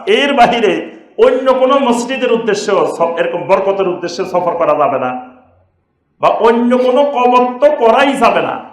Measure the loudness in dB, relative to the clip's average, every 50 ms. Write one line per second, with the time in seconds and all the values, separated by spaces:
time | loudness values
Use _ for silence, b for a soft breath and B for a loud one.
0 | -2 0 0 0 0 0 2 4 4 4 4 2 0 0 0 -2 -4 -10 -14 -20
1 | -20 -10 _ 0 2 2 2 2 0 0 0 2 2 2 2 2 2 0 0 -2
2 | -4 -6 -6 -4 -2 -2 -2 -2 -2 -2 -4 -2 -2 -2 0 0 0 -2 -2 -2
3 | -2 -2 -2 -2 -4 -2 -4 -4 -2 0 0 0 0 0 -2 -2 -2 -2 -4 -4
4 | -6 -8 -6 -8 -6 -4 -4 -2 -2 -2 -2 -2 0 0 0 2 0 0 0 -2
5 | -4 -4 -6 -8 -12 -16 -20 -20 _ _ _ _ _ _ _ _ _ _ _ _
6 | _ _ _ _ -2 0 0 2 2 2 2 2 2 0 0 0 2 2 2 2
7 | 0 0 0 0 2 2 4 2 2 0 0 2 2 2 2 2 2 2 4 4
8 | 2 2 0 2 2 2 2 0 -2 -4 -6 -8 -10 -14